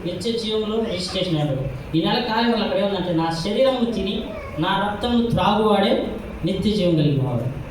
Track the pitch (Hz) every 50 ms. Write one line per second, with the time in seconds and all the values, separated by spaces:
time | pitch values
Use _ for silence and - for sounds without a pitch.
0 | - 170 175 - - 233 226 - 214 214 214 214 214 208 220 233 226 202 180 180
1 | 180 - - 190 175 180 160 151 147 143 131 123 - - - - - - 156 160
2 | 175 202 220 233 240 226 220 226 240 240 220 208 - - - 190 202 196 196 185
3 | 175 180 165 160 165 170 165 - - 202 214 254 269 262 254 240 233 233 208 196
4 | 190 196 226 - - - - - - - - 151 165 175 190 196 202 208 208 -
5 | 240 240 240 240 233 - - 175 185 202 208 214 220 214 202 202 196 240 - -
6 | - - - - - - - - - 175 190 - - 214 196 175 180 175 165 151
7 | 147 147 139 131 127 - 123 117 - 127 - - - -